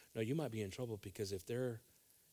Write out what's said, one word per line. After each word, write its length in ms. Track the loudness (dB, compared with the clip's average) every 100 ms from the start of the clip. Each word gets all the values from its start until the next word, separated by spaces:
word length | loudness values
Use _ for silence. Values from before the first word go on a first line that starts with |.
| -6
No, 80 | 0
you 120 | 2
might 180 | 2 2
be 100 | 0
in 80 | -2
trouble 260 | -2 -2 -2
because 360 | -4 -2 0
if 120 | -2
they're 380 | 0 0 2 0 -8 -20 -20 -20 -10